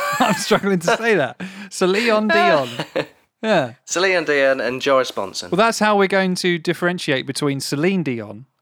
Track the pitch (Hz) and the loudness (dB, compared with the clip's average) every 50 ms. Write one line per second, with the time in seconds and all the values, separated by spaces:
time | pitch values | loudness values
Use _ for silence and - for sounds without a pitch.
0 | - - - - 254 220 190 - - - 220 - - 202 190 170 160 220 226 226 | -2 -4 0 0 0 0 0 -2 0 0 0 0 2 0 0 0 2 0 0 2
1 | 226 233 214 165 135 117 - - 185 190 - 202 202 - - - 190 180 190 208 | 2 2 2 2 0 -2 -4 -10 -14 -14 -14 -16 -18 -14 -4 0 0 2 2 0
2 | 240 233 214 214 214 214 220 339 180 349 170 143 131 120 120 - - - - 160 | 2 2 2 2 2 2 2 4 4 4 4 2 0 -2 -6 -10 -10 -6 -6 -6
3 | 151 - _ _ _ _ _ _ 226 220 202 165 131 117 117 - _ - - 170 | -6 -6 _ _ _ _ _ _ -2 0 2 2 2 0 -6 -14 _ -6 -2 0
4 | 190 190 185 175 156 147 147 139 135 135 135 135 110 120 127 131 - 143 135 131 | 2 2 2 2 2 2 2 4 4 4 2 2 0 -2 -4 -2 0 2 2 2
5 | 123 - - 110 98 95 - - - 87 175 180 226 226 214 - 208 214 208 202 | 2 0 -4 -6 -6 -6 -8 -10 -6 -2 0 2 2 2 2 2 2 2 4 4
6 | 196 185 196 190 190 185 180 - - 180 175 165 - 180 165 - 180 175 180 175 | 2 2 2 0 2 0 -2 0 0 -2 -2 0 -2 -4 -2 0 -2 -2 -2 -2
7 | - 160 139 127 117 135 135 - 151 143 139 135 - - 143 139 160 190 196 185 | -2 -2 -2 -2 -2 -6 -4 -2 -2 -2 -2 -2 -4 -4 -2 0 0 0 0 0
8 | 151 139 123 113 104 104 104 110 135 - _ _ | -2 -2 -4 -6 -8 -10 -14 -18 -20 -20 _ _